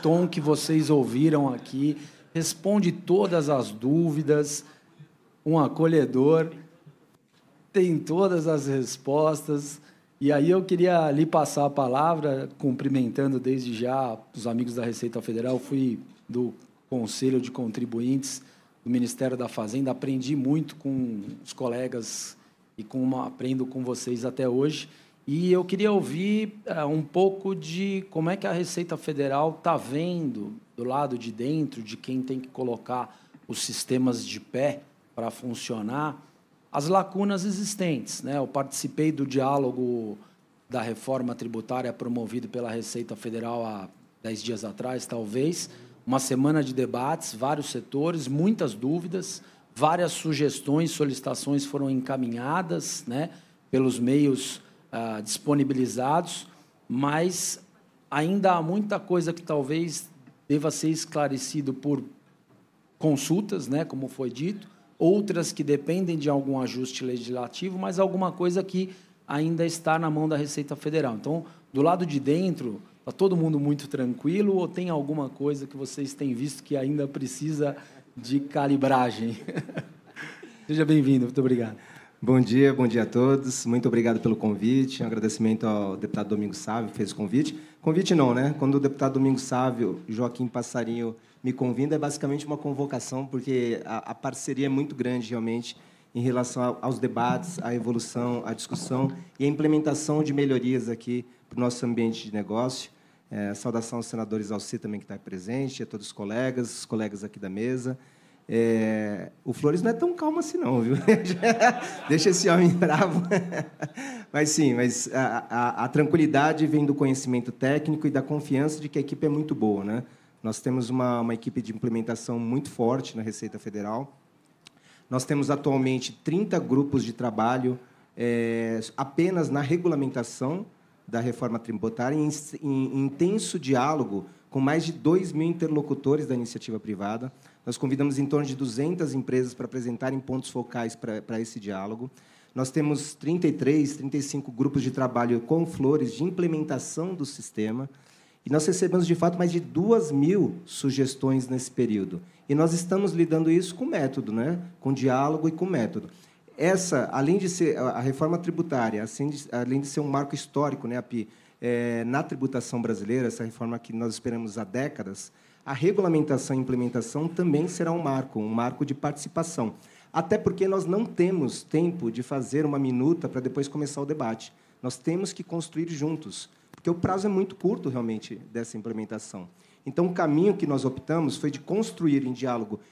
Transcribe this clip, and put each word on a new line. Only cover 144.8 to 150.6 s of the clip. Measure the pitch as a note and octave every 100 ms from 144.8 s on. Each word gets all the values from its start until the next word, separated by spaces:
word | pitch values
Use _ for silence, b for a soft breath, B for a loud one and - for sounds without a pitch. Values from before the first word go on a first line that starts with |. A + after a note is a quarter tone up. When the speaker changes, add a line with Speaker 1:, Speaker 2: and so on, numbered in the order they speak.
Speaker 2:
de | B2+
trabalho | B2+ B2+ A#2+ A#2+ A#2+
com | - D#3+ E3+
Flores | - C3+ D3 B2+
de | -
implementação | E3+ - F3 D#3 D3+ C3 - - F3 F3+
do | C#3
sistema. | - - - G#2+ A#2 C3+ b b b b b -
E |
nós | D3 D#3
recebemos, | F3+ F#3 F3+ E3+
de | E3
fato, | E3+ F3
mais | F3
de | E3+
duas | C3 C3 G3+ A3+ D3+
mil | C#3 D3+ G3+ C#3 -